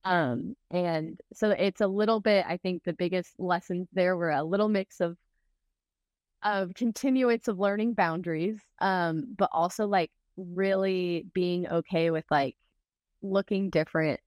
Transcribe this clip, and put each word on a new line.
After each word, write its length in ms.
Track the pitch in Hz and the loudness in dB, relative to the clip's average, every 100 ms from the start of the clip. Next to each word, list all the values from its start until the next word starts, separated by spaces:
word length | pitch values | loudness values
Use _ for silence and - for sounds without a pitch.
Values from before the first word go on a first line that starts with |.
Um, 520 | 190 180 147 120 180 254 _ | 2 2 2 0 -6 -12 _
and 500 | 180 175 160 160 160 - | -4 -2 -2 -4 -10 -20
so 180 | - 214 | -2 0
it's 300 | 202 196 - | 2 0 0
a 60 | 202 | -2
little 340 | 196 214 226 | 2 2 2
bit, 240 | 208 202 - | 4 2 2
I 80 | 180 | -4
think 260 | 185 175 | -4 -4
the 100 | - | -6
biggest 400 | 165 180 185 175 _ | -4 -2 -2 -6 _
lessons 500 | 180 180 - 180 180 | -2 -2 -2 -6 -4
there 240 | 190 180 185 | 0 2 2
were 160 | 170 | 0
a 100 | 143 | 0
little 260 | 156 196 214 | 0 0 2
mix 320 | 208 190 - | 0 -2 -4
of, 160 | 170 175 _ _ _ _ _ _ _ _ _ _ _ _ | -4 -4 _ _ _ _ _ _ _ _ _ _ _ _
of 320 | 208 202 185 | -2 0 -2
continuance 720 | 185 233 220 277 262 254 233 - | -2 -2 0 0 2 2 2 0
of 140 | 190 | 0
learning 340 | 202 208 226 | 0 2 0
boundaries, 640 | 220 175 165 170 160 180 220 _ _ | 2 0 0 -2 -2 -2 -4 _ _
um, 460 | 190 185 170 160 143 202 | 0 2 0 -2 -4 -2
but 120 | 196 | 0
also, 340 | - 170 - 208 | 2 -2 -2 0
like, 240 | 196 165 _ _ - | 0 0 _ _ -16
really 880 | 185 175 196 190 196 185 180 170 - | -10 -2 0 0 0 0 -2 -4 -4
being 360 | - 180 175 180 | -2 -2 -2 -2
okay 420 | 170 165 170 165 | -2 0 0 2
with, 140 | 160 - | 0 0
like, 260 | 151 139 - _ _ _ _ _ _ | 0 0 -6 _ _ _ _ _ _
looking 480 | 202 190 196 196 196 | -2 -2 0 -2 0
different 480 | 160 156 165 156 131 | 0 0 0 0 -2